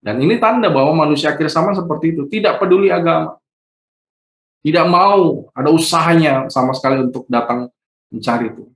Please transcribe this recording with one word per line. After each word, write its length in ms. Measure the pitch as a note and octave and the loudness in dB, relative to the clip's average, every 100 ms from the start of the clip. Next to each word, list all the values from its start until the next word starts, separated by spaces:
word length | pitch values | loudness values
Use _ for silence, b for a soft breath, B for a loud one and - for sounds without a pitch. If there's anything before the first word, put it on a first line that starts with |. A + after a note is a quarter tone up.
Dan 160 | G2+ A#2 | -6 -2
ini 240 | D3 A3+ | 0 2
tanda 260 | A3 B3 G#3+ | 2 2 0
bahwa 380 | C3+ C#3 D#3+ D3+ | 2 2 2 0
manusia 260 | D3 D#3 | 0 -2
akhir 160 | C#3+ D#3 | -2 -2
zaman 300 | - F#3 F#3+ | 0 0 -2
seperti 400 | F3 D3+ E3 E3 | -4 -4 -2 -4
itu, 80 | C#3 | -4
tidak 300 | G#3+ G3+ - | -2 -2 0
peduli 320 | F#3 F#3 G3 | 2 2 2
agama. 480 | F3 E3+ D#3+ D#3 - _ _ _ _ _ _ _ _ _ _ _ _ D3+ | 2 0 0 -2 -10 _ _ _ _ _ _ _ _ _ _ _ _ 0
Tidak 180 | E3+ E3+ | 2 4
mau 580 | F3 G3 G3+ F3 - - | 4 4 4 2 -2 -10
ada 160 | - C#3 | -4 0
usahanya 800 | D#3+ E3 E3+ D#3+ E3 D#3 C3 C3+ | 0 0 0 4 4 4 0 -2
sama 240 | - C3 | -2 -2
sekali 320 | C3 C3+ C3+ B2+ | -2 -2 0 -2
untuk 240 | B2 - | -6 -4
datang 400 | A#2+ A#2+ B2 B2 _ _ _ _ | -4 -2 -6 -6 _ _ _ _
mencari 400 | A2+ - A#2 A2+ | -10 -4 -4 -4
Tuhan. 220 | - - | -10 -20